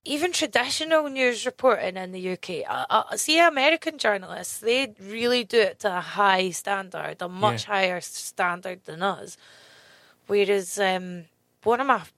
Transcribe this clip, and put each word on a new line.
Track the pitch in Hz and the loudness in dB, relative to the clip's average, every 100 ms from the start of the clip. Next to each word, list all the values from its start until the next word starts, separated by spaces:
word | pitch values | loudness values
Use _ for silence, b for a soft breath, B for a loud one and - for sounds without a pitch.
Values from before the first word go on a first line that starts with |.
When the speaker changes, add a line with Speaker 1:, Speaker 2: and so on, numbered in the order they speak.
| - | -6
Speaker 1:
even | 285 359 | -2 -2
traditional | 349 311 233 247 - 311 320 294 | -2 0 2 0 -2 2 2 2
news | 269 247 233 254 | 2 0 2 -4
reporting | - 254 220 190 185 | 2 4 4 0 -4
in | 185 | -8
the | 185 | -6
U | 185 180 | -4 -4
K, | - 165 - | -6 -6 -4
uh, | 127 123 | -4 0
uh, | 214 - 214 | 0 0 -4
see, | - 320 | 2 4
American | 339 285 277 320 320 302 | 4 4 2 2 -2 -2
journalists, | 226 202 180 180 180 - | 0 -2 -4 -12 -10 -4
they | 214 254 262 208 | 0 0 0 -6
really | 190 220 240 247 | -12 -4 0 0
do | 220 233 | 2 2
it | 190 - | 2 2
to | 208 180 | -2 -2
a | |
high | 170 185 202 185 185 | -2 2 4 4 2
standard, | 165 - 196 185 165 151 156 | -4 -4 -4 -4 -8 -8 -8
a | 180 | -8
much | 180 208 208 208 | 0 0 0 -2
Speaker 2:
Yeah. | |
Speaker 1:
higher | 202 190 180 | 0 0 -2
s-, | - | -8
standard | - - - 180 180 180 185 - | -12 -10 -2 -2 -2 -8 -12 -12
than | 160 | -4
us. | 196 180 - - B B B B B B B B - | -2 -2 -10 -18 B B B B B B B B -2
Whereas, | 202 196 202 180 - | 2 2 2 -2 0
um, | 196 185 185 180 160 _ _ _ | 0 0 -4 -12 -16 _ _ _
one | 214 233 | 0 2
of | 277 | 2
my | 226 160 | 0 -2